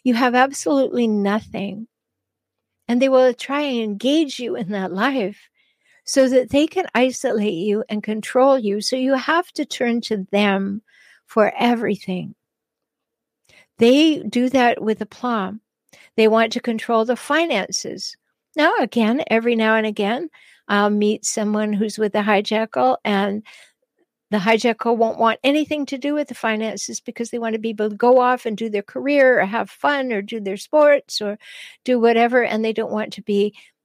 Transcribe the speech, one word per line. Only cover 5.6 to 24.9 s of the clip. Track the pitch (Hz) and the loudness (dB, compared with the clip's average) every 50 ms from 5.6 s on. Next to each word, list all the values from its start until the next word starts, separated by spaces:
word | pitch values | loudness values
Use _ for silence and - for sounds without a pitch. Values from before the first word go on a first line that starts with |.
| _ _ _ _ _ _ _ _ - | _ _ _ _ _ _ _ _ -8
so | - - 269 262 247 | -2 2 2 4 4
that | 262 254 - 220 | 4 2 2 2
they | - 285 311 | 0 0 0
can | 311 - 381 349 - - | 0 -2 -4 -4 -2 0
isolate | 233 254 262 247 - - 254 208 220 202 214 175 | 0 0 0 0 -2 -4 -2 -2 0 -2 -2 -2
you | 165 196 214 202 214 - - | -2 -2 -2 -2 -2 -2 -4
and | 214 214 | -6 -6
control | - 214 214 220 - - - 247 262 277 269 269 | -6 -6 -6 -6 -6 -2 2 4 4 4 4 2
you. | 214 202 196 214 | 2 -2 -2 -2
So | 208 - 254 | -4 -4 -2
you | 254 262 269 269 | -2 0 0 0
have | 254 254 294 320 339 359 - | 0 0 0 0 0 0 -4
to | - - 277 | -6 -8 -6
turn | - - - 254 240 233 240 | -6 -4 -2 -2 0 0 -2
to | - - 220 196 185 - | -2 -4 -6 -6 -4 -2
them | 202 202 208 202 190 196 196 202 202 220 - _ _ _ _ _ _ _ _ | 0 2 2 2 2 0 -2 -4 -6 -8 -10 _ _ _ _ _ _ _ _
for | - - 226 208 202 - - | -4 2 2 2 2 2 0
everything. | 233 240 240 226 240 - 202 - - 190 185 180 160 202 - _ _ _ _ _ _ _ _ _ _ _ _ _ _ _ _ _ _ _ _ _ _ _ _ _ _ _ _ - | 2 2 2 2 0 -4 -4 -4 -4 -8 -8 -6 -8 -10 -16 _ _ _ _ _ _ _ _ _ _ _ _ _ _ _ _ _ _ _ _ _ _ _ _ _ _ _ _ 2
They | 233 240 262 294 320 320 294 - | 4 6 6 6 6 4 2 0
do | - 208 - 240 247 254 | -4 -4 -2 0 0 2
that | 262 262 240 240 - - | 2 2 4 2 2 0
with | 208 220 214 - | -2 -4 -4 -4
aplomb. | 214 - - - 247 247 233 214 190 185 208 220 _ _ _ _ _ _ _ - - _ - | -6 -12 -12 -8 -6 -4 -4 -4 -4 -6 -8 -12 _ _ _ _ _ _ _ -20 -20 _ 0
They | 226 220 214 | 4 4 4
want | 220 226 226 226 | 6 4 2 2
to | - 240 | -2 -6
control | - 240 226 214 - - 233 220 220 | -4 -4 -6 -4 -2 0 0 0 2
the | 247 240 | 0 -2
finances. | - - - 294 320 339 330 254 196 185 - 196 - - - - - - - - _ _ _ _ _ _ _ - | -4 -2 -2 0 0 0 0 -2 -2 -4 -4 -6 -8 -8 -8 -10 -10 -12 -14 -14 _ _ _ _ _ _ _ -2
Now, | 302 302 349 453 427 | 0 2 2 2 0
again, | 262 196 - 240 220 214 240 294 - - | -2 -2 0 0 2 2 0 0 0 0
every | 220 226 226 240 233 | 0 0 2 0 0
now | 226 220 220 220 | 2 2 2 2
and | 220 220 | 0 0
again, | 220 208 214 202 202 233 294 349 311 _ - _ _ _ _ _ - | -2 -2 -2 -2 -2 -2 -4 -6 -10 _ -18 _ _ _ _ _ -2
I'll | 208 202 208 208 | 0 2 2 2
meet | 208 208 208 208 220 - - | 2 2 2 2 0 0 -4
someone | - - 226 208 214 214 214 214 214 | -6 -4 -4 -2 -2 -2 -2 -2 -2
who's | 208 190 226 214 - 214 | -2 -2 -2 -2 -2 -2
with | 220 202 | -2 0
the | - 208 | 0 0
hijackal, | 196 214 208 196 208 - 214 220 220 - - 254 254 254 254 - - | 2 2 2 2 2 0 -2 -2 -2 -2 -2 0 2 2 0 0 -2
and | 214 202 196 202 202 202 214 - - - - - _ _ _ _ _ _ _ _ _ _ _ _ - | -2 0 0 0 -2 -4 -6 -10 -14 -20 -20 -20 _ _ _ _ _ _ _ _ _ _ _ _ -4
the | 208 208 | -4 -2
hijackal | 180 226 233 214 247 233 220 - - 233 | 2 2 2 2 2 0 0 0 -2 -2